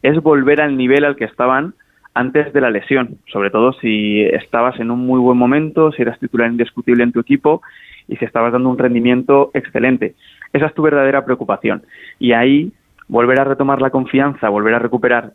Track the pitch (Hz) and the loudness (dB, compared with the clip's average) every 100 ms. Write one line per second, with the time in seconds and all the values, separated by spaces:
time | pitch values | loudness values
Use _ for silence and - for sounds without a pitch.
0 | 131 156 156 147 131 147 151 135 127 139 | 2 2 2 2 2 0 0 -2 2 2
1 | 143 135 110 - 123 131 160 - _ _ | 2 -2 -10 -4 -2 0 -4 -12 _ _
2 | _ - 127 147 147 135 127 104 - 135 | _ -6 -2 -2 0 0 0 -2 -2 -2
3 | 120 107 - 101 101 107 120 127 117 107 | -2 -10 -12 -4 -2 0 0 0 -4 -2
4 | 107 104 104 - - 117 120 120 117 120 | 0 0 0 -2 -2 -2 -2 -4 -6 -4
5 | 127 127 123 123 123 143 156 151 156 147 | 0 2 2 2 2 0 -2 0 0 0
6 | 117 117 131 117 117 117 117 - 123 120 | -6 -4 -6 -2 -2 -2 -4 -4 0 2
7 | 120 120 - 139 151 160 - - - - | 2 -2 -2 0 2 0 -4 -20 -20 -20
8 | - - - 120 120 123 127 127 123 120 | -14 -8 -6 -2 0 0 -2 0 0 0
9 | 120 123 123 139 139 135 - - 123 127 | 2 0 2 2 2 -4 -6 -4 -2 -2
10 | 98 _ _ _ - 147 151 151 156 143 | -4 _ _ _ -6 -2 -2 2 2 4
11 | 135 139 135 123 110 98 113 98 _ - | 2 0 -2 -4 -2 -4 -2 -4 _ -20
12 | - - 123 117 127 143 175 - _ _ | -20 -4 0 2 4 2 0 -10 _ _
13 | _ 117 120 131 139 135 139 139 135 135 | _ 0 2 2 0 0 0 0 0 -2
14 | 127 135 139 127 110 104 107 117 117 120 | -2 0 -2 -2 -2 0 0 0 -2 -2
15 | 123 120 113 | 0 -2 -4